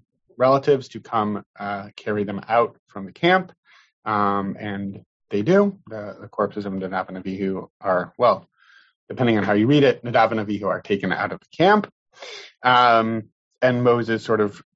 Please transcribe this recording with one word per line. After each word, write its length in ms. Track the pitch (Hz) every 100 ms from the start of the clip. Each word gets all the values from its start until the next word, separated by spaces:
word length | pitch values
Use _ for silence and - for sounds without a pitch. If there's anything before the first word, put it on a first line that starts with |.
| _ _ _ -
relatives 520 | 127 139 139 139 127
to 100 | 113
come, 440 | - 113 107 104 - -
uh, 300 | 101 101 104 -
carry 280 | - 104
them 180 | 104 101 -
out 300 | 113 117 - _
from 200 | 101 95
the 60 |
camp, 380 | - 170 185 180 _ _ _ _ _ 110
um, 520 | 107 101 101 98 95
and 440 | 107 98 98 98 - _ _
they 100 | 104
do. 380 | 107 196 202 196 -
The, 300 | 110 104 -
the 60 | 104
corpses 380 | - 101 104 101
of 60 |
Nadav 360 | 95 95 95 92
and 80 | 92
Avihu 460 | 95 95 98 95 - _
are, 320 | 98 92 87 -
well, 280 | 120 95 - _ _ _ _ _ -
depending 300 | 110 120 110
on 40 |
how 100 | 98
you 120 | 104 113
read 180 | 147
it, 200 | 139 120
Nadav 280 | 120 120 113
and 80 | 110
Avihu 260 | 104 101 101
are 140 | 90
taken 300 | - 98 95
out 200 | 82 101
of 80 | 87
the 180 | _ -
camp. 340 | 180 214 196 _ _ _ - - - _
Um, 680 | 127 123 123 113 113 113 110 _ _ _
and 220 | 131 123
Moses 400 | 123 120 113 113
sort 180 | - 110
of 200 | 104 - _